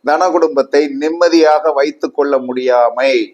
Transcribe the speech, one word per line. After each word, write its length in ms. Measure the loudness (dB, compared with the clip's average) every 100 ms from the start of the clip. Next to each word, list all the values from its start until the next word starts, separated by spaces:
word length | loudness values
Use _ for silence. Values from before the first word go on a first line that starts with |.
தன 260 | -2 0 0 0
குடும்பத்தை 460 | 0 0 0 0 0 -4
நிம்மதியாக 720 | -6 0 2 4 4 2 0 -2
வைத்துக் 340 | -2 -4 -8 -4
கொள்ள 160 | -2 -2 -4
முடியாமை 640 | -6 0 2 2 0 0 0 -4